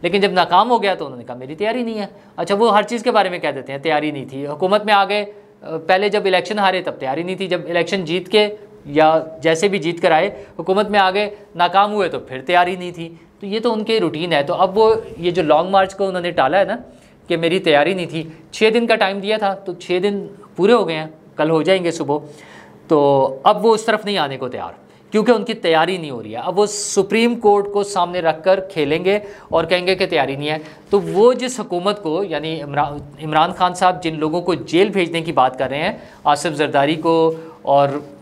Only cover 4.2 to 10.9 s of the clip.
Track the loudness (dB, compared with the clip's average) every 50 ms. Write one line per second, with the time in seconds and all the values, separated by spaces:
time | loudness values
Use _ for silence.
4.2 | -10 -10 -10 -10 -8 -8 -6 -4 0 0 0 0 2 2 2 2 2 2 0 -4
5.2 | -4 -6 -10 -20 -20 -20 _ _ -14 -10 -10 -10 0 2 2 2 4 2 0 2
6.2 | 2 2 2 2 0 -2 -2 0 0 2 0 0 -4 -6 -8 -6 -6 -4 -4 -4
7.2 | -4 -6 -6 -6 -4 -4 -4 -4 -4 -4 -2 -2 -2 -2 -2 -6 -4 -4 -4 -6
8.2 | -4 0 2 2 2 2 -2 -10 -18 -20 -20 -20 -16 -2 2 4 4 6 4 2
9.2 | 0 -2 -12 -2 0 0 2 2 0 0 0 0 -2 -4 -4 0 2 4 4 4
10.2 | 2 0 -4 -8 -18 -18 -14 -10 -4 -2 0 0 0 0